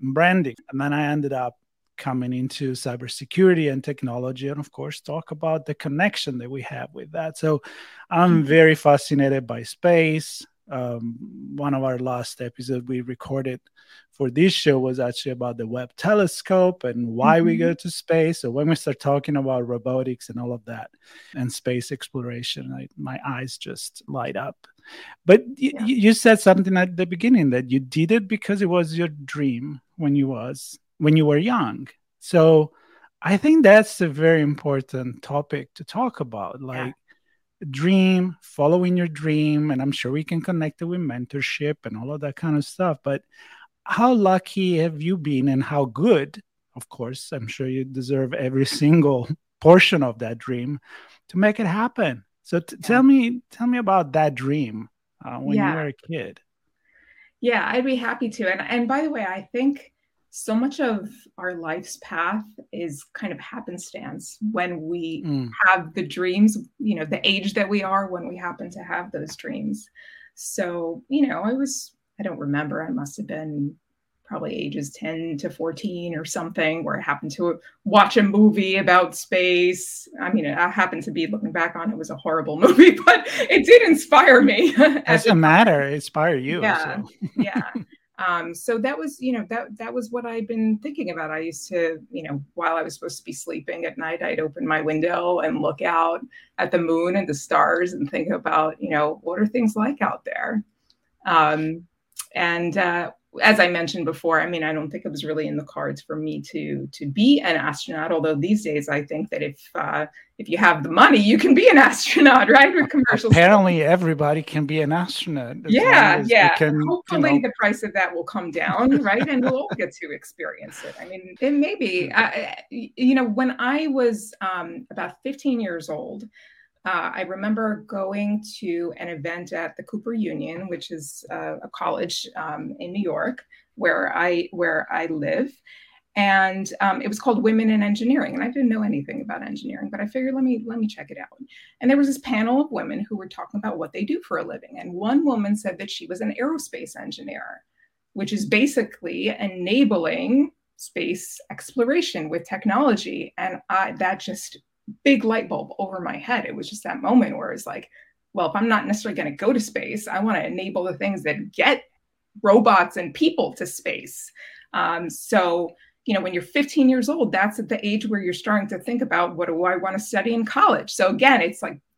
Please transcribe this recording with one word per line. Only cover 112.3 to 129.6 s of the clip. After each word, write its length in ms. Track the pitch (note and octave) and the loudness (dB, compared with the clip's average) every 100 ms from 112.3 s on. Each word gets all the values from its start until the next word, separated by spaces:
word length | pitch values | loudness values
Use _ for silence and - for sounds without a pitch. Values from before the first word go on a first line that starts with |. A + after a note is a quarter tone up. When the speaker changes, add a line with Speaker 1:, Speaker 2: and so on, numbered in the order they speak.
| B3+ G#3 | 8 8
Speaker 2:
right? 240 | C#4 D4+ | 8 8
With 160 | F4+ C#4+ | 4 2
commercial 420 | D4 A#3+ A3 A3+ | 2 2 2 6
Speaker 1:
Apparently, 480 | E3+ F3+ G#3 F#3 E3+ | 8 10 8 6 4
Speaker 2:
space. 100 | D3+ | 4
Speaker 1:
everybody 520 | F3+ E3 D3+ D3 D#3 | 4 2 2 2 0
can 240 | D#3 D3+ C#3+ | -2 -4 -2
be 140 | D#3 | 0
an 140 | D3 | 0
astronaut 640 | E3+ F3 - F3 C#3+ A#2+ C#3 - | 0 -2 -6 -6 -6 -8 -8 2
as 80 | |
Speaker 2:
Yeah, 80 | A#3+ | 4
Speaker 1:
long 400 | B4 F4+ G#3 F3 | 8 8 6 4
as 60 | A#3 | 4
they 40 | |
Speaker 2:
yeah. 220 | A3+ F3 E3 | 6 6 4
Speaker 1:
can, 200 | D3+ D3+ | 2 2
you 60 | D3+ | 0
Speaker 2:
Hopefully, 520 | F4+ - E3+ C#3+ C#3+ | -2 -2 0 4 4
Speaker 1:
know. 100 | B3 | 2
Speaker 2:
the 40 | - | 0
price 240 | G#3 - | 0 0
of 80 | G#3 | -4
that 240 | G3 F#3 E3+ | -2 -2 -4
will 80 | |
come 280 | E3+ G#3 F3 | -6 -8 -6
down, 500 | E3 D#3 F3+ C4 C#4+ | -4 -2 2 4 4
right? 260 | G#3+ A3 D4 | 2 0 0
And 160 | C4 | 0
we'll 140 | B3+ C4 | 0 0
all 60 | D4+ | -4
Speaker 1:
<laughs> 40 | B3+ | -6
Speaker 2:
get 140 | C4+ - | -6 -8
to 180 | D#3 | -14
experience 720 | C#3+ - - D#3 D3+ - - - | -14 -16 -14 -12 -12 -18 -16 -16
it. 100 | - | -16
I 60 | |
mean, 320 | F3+ F#3 F#3 - | -16 -16 -16 -4
it 100 | C4+ | 0
may 240 | C#4+ D4+ G#4 | 2 0 0
be. 300 | G#3+ F3+ - | -2 -2 0
Speaker 1:
Yeah. 100 | A3 | 0
Speaker 2:
I, 220 | A3+ A3+ | 0 -2
I, 160 | - - - | -8 -12 -14
you 460 | A#3 A3+ - B3+ C4 | -14 -12 0 4 4
know, 100 | A#3+ | 2
when 340 | G#3 B3+ B3 | 0 -2 -2
I 280 | B3 D4 D#4 | -2 -2 -2
was, 460 | C4 A#3+ A3 - - | 0 0 0 -10 -10
um, 480 | F#3+ F3+ E3+ E3+ - | -8 -6 -8 -14 -14
about 300 | G#3 F3+ - | -10 -10 -10
fifteen 360 | C4+ C#4 C#4 A#3 | -10 -4 -2 -2
years 300 | G3 E3+ D#3 | -2 -6 -8
old, 340 | D3+ - G#3 - _ - _ _ _ F#3 | -10 -10 -14 -16 _ -20 _ _ _ -4
uh, 260 | F3 E3+ | -4 -4
I 80 | - | -6
remember 640 | F3+ F#3+ G#3 A3 A3 G#3+ - | -8 -6 -4 -2 -2 -4 -8
going 560 | G3+ F#3+ G3+ G#3 G#3+ G#3+ - | -8 -6 -4 -2 -4 -6 -10
to 340 | F#3 E3+ E3+ - | -6 -4 -6 -8
an 100 | F3 | -12
event 460 | D#3+ E3 F3 F3 | -10 -10 -10 -10
at 220 | F3 | -8